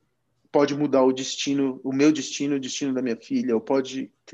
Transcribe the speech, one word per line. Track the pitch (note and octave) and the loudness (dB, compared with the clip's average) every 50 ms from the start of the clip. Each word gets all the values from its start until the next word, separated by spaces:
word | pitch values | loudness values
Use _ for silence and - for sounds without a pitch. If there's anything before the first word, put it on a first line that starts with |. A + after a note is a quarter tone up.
| _ _ _ _ _ _ _ _ _ _ | _ _ _ _ _ _ _ _ _ _
pode | - D3 C#3+ C3+ C#3+ | 2 2 4 2 2
mudar | C#3+ D3 C#3 C3 C3+ C3 | 0 0 2 4 4 4
o | C3 | 4
destino, | C3 C3 C3 - - - - C#3+ C#3 C#3 C#3 C3+ B2+ C3+ - | 2 0 -2 -6 -6 -4 -4 -2 0 0 0 -2 -4 -6 -6
o | C3+ | -4
meu | C3 C3+ C#3+ D#3 | 0 4 4 4
destino, | D#3 D3 B2+ - - - C#3+ C#3+ D3 | 4 2 -2 -8 -6 -4 -4 -2 -2
o | C#3 | -2
destino | C3 B2 - - D3 C#3 | -4 -6 -8 -6 -4 -4
da | C3 B2+ | -2 -2
minha | C3 B2 A2+ | -2 -2 -4
filha, | A2+ - - C#3 B2 A#2 B2+ A2+ | -4 -4 -4 -2 -2 0 0 0
ou | A2 | 0
pode, | - - C#3 C3+ C3 B2+ C3 C3+ - - _ _ _ - | 0 0 0 0 0 -2 -6 -10 -10 -12 _ _ _ -20